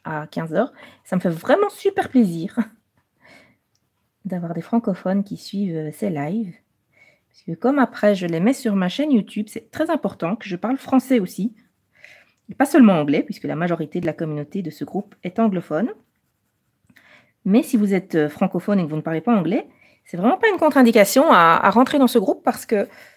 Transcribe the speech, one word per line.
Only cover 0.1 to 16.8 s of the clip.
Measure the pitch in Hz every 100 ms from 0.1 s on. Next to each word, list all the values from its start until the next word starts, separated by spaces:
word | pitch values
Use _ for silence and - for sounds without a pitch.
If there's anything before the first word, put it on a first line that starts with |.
| 156 156
quinze | - 160 160
heures. | 269 - - _
Ça | - 185
me |
fait | 185
vraiment | 165 - 320 403
super | - 392 392 359
plaisir | 262 214 170 165 -
<laughs> | 220 _ _ _ _ _ _ - _ _ _ _ _ _ _ _ 190
d'avoir | 180 170 165
des |
francophones | - 233 233 180 185 196
qui | 202 165
suivent, | - 196 202 160
euh, | 156
ces | 151 208
lives. | 156 143 208 208 - _ _ _ _ _ _ _
Parce | _
que | -
comme | 165 233 285
après, | 240 - 208 196
je | 175
les | 165
mets | 196
sur | 269 226 196
ma | 180
chaîne | - 302
YouTube, | 247 185 - 214
c'est | - -
très | - 320
important | 320 196 - 165 220
que | -
je | 180
parle | 220 269
français | - 262 - 254
aussi. | 180 - 202 - _ _ _ _ - - _ _ -
Et | -
pas | 277
seulement | 339 226
anglais, | 175 147 143
puisque | - -
la | 143 147
majorité | 175 165 156 180
de | 170
la |
communauté | 151 160 151 147 196
de | 170
ce | -
groupe | 147 185 - _
est | 180 -
anglophone. | 226 185 - 156 247 427 _ _ _ _ _ _ _ _